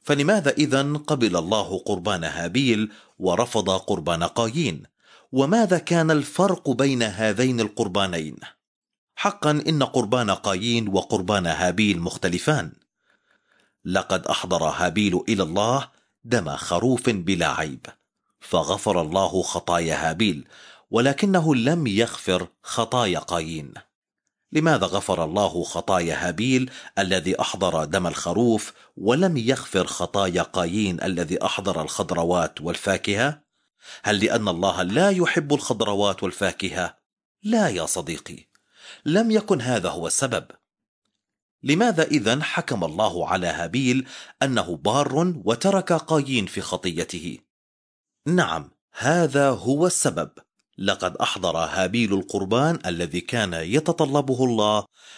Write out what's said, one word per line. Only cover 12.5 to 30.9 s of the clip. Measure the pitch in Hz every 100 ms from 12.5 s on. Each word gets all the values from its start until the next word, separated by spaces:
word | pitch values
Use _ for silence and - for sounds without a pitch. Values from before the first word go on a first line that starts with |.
| 151 80 - _ _ _ _ _ _ _ _ _ _
لقد | 90 92 90 95 -
أحضر | - 95 87
هابيل | 78 76 90 85 104 90 -
إلى | 110
الله | 80 90 107 131 135 _ _ _
دم | 117 117 80 69
خروف | - 87 120 123 127
بلا | 104 85 92 80
عيب، | - 80 65 - - _ _ _ _
فغفر | - 85 78 101 - 90
الله | 78 92 95 95
خطايا | 85 87 - 87 82 73 80
هابيل، | 82 107 76 - - - - _
ولكنه | 110 127 139 202 190 160
لم | 131 117 170 139
يغفر | 98 98 - - 90 87 _
خطايا | - - 113 127 110 85
قايين. | - 87 80 80 71 - - _ _ _ _ _ _
لماذا | 156 160 135 90
غفر | 95 95 90
الله | 78 92 98 85
خطايا | 90 85 - 95 85 71 87
هابيل | 82 120 127 127 - - -
الذي | 95 95 85 90
أحضر | - 95 92 80
دم | 76 95 87
الخروف | - 85 90 120 110 - - - -
ولم | 98 131 190 151
يغفر | 113 131 - 95 90
خطايا | - 90 101 98 87
قايين | 82 95 85 98 104